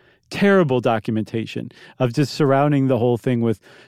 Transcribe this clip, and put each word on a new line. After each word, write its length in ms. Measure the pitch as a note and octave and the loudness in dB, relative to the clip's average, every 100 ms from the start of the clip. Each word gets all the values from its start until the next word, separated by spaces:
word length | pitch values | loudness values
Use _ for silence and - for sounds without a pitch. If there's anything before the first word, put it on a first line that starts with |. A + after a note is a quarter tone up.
| _ _ - | _ _ -14
terrible 500 | - G3+ G3 D3+ B2+ | 0 2 4 2 0
documentation 920 | A#2+ A2 - A2 G2+ A2+ A2 B2 A#2+ - - - | 0 -2 -2 -4 -4 -8 -8 -10 -12 -18 -20 -4
of 140 | B2+ | -2
just 220 | C3 C#3 | -2 -4
surrounding 520 | - C#3 C3+ D3 C#3+ C3 | 0 2 2 2 2 0
the 120 | A#2+ | 0
whole 200 | A#2+ A#2 | 0 0
thing 220 | C3 A#2+ | -2 0
with 200 | A#2 G#2+ - - | -2 -4 -8 -20